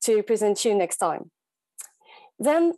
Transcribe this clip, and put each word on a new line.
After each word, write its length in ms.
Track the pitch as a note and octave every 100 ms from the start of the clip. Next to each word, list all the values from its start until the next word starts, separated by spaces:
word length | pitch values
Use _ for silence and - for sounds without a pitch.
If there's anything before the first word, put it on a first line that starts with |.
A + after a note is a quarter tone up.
to 220 | - G#3+
present 420 | G#3 G#3+ G#3 G3+
you 80 | A3+
next 240 | G3+ E3+ -
time. 320 | E3+ - - _ _ _ _ - - _ _ - - -
Then, 340 | C4 E4 E4+